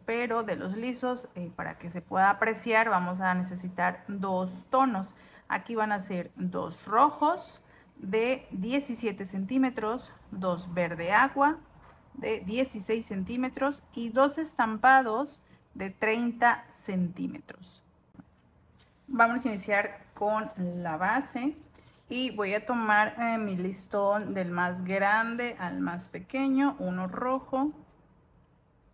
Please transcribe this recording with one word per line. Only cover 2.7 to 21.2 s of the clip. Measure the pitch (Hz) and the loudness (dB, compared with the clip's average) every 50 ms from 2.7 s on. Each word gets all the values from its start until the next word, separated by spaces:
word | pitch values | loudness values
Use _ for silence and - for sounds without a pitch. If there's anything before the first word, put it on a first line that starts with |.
| 220 220 226 226 | 4 4 4 4
vamos | 202 180 180 175 180 185 | 4 2 2 0 -2 0
a | 190 185 180 | 2 2 2
necesitar | 180 180 185 185 180 - 180 - - 175 180 180 - - - | 2 0 -2 -6 -8 -8 -8 -4 0 0 0 0 -2 -8 -8
dos | 202 196 190 196 190 185 185 185 185 185 - - | -6 -4 -2 0 0 0 0 -2 -6 -10 -6 0
tonos. | - 262 269 262 226 190 190 - - - - - - - - _ | 4 4 4 4 2 -2 -4 -6 -12 -20 -20 -20 -20 -20 -8 _
Aquí | 196 196 190 - 233 | -4 -4 -4 -4 -2
van | 220 214 214 | 0 0 0
a | 208 202 | 0 -2
ser | 190 - 202 180 170 - - - | -2 -4 -4 -4 -4 -6 -8 -6
dos | 180 180 180 180 - - 170 - - | -4 -4 -2 -4 -6 -6 -8 -12 -8
rojos | 190 208 233 277 294 294 - 294 302 339 587 - - - - - - - - - - _ - | 0 4 6 6 6 4 2 2 2 2 0 -4 -10 -10 -12 -16 -20 -20 -20 -20 -20 _ -12
de | - 190 190 220 226 247 - - - - | -8 -2 0 2 2 2 0 -2 -4 -10
diecisiete | - 196 185 226 254 285 277 - 240 226 - 220 196 190 196 | -8 -6 -4 0 0 -2 -2 -2 -6 -4 -4 -4 -4 -4 -8
centímetros, | 190 - 196 196 190 254 269 262 254 247 233 214 214 233 254 - - - - - - | -6 -4 -4 -4 0 2 2 2 2 0 -2 -2 -2 -4 -4 -6 -12 -18 -20 -18 -14
dos | - 190 185 185 175 170 180 180 170 | -10 -4 -2 -2 -2 -2 -4 -6 -2
verde | 180 175 165 170 160 170 175 | 0 0 0 -2 -4 -2 4
agua | 202 220 254 277 - 277 277 294 320 320 - - - - - - - - - - - | 6 6 6 4 4 4 4 4 2 0 -6 -18 -20 -20 -20 -20 -20 -20 -20 -18 -12
de | - - - 220 202 | -8 -4 -4 -4 -4
dieciséis | 190 185 214 247 269 262 - 220 190 - 220 226 220 | -4 -4 -2 0 -2 -2 -2 -8 -4 -2 -2 -2 -2
centímetros | - 208 190 185 180 240 247 254 254 247 - 269 277 285 - - - - | -6 -6 -6 -6 -4 -4 -2 -4 -4 -2 -2 -2 -2 -2 -4 -12 -14 -10
y | - 233 233 | -8 -6 -2
dos | 220 254 269 285 285 - | 4 4 4 4 4 -2
estampados | 320 302 - - 240 220 220 214 - 262 262 269 262 233 214 233 285 285 - - _ _ - _ _ _ _ | -4 -4 0 0 0 0 0 4 6 8 8 8 6 4 0 -2 -2 -4 -6 -12 _ _ -20 _ _ _ _
de | - 190 196 | -10 -8 -8
treinta | 190 - - 214 220 233 240 240 233 - 240 240 233 - - - | -4 -2 0 2 2 2 0 -2 0 4 4 4 4 2 -4 -14
centímetros. | - - - - 196 185 180 170 - - 180 180 - - - - - - 185 - - - _ _ _ _ _ _ _ - - _ _ _ _ _ _ _ _ _ _ _ - _ _ _ _ - | -14 -12 -8 -4 0 0 0 0 -2 -4 -6 -6 -6 -10 -14 -18 -20 -20 -20 -20 -20 -20 _ _ _ _ _ _ _ -20 -20 _ _ _ _ _ _ _ _ _ _ _ -20 _ _ _ _ -4
Vamos | 269 226 233 233 240 247 - | 4 6 6 6 6 0 -2
a | 247 | -2
iniciar | 214 196 185 - 208 202 208 - - - - - - | -4 -4 -2 0 2 2 2 0 -6 -10 -20 -20 -8
con | - 208 208 214 214 214 214 - | -4 -2 0 0 0 -2 -4 -6
la | - 180 175 175 180 175 170 156 | -6 -6 -4 -4 -4 -4 -4 -2
base | 156 185 196 220 262 | 0 0 2 2 0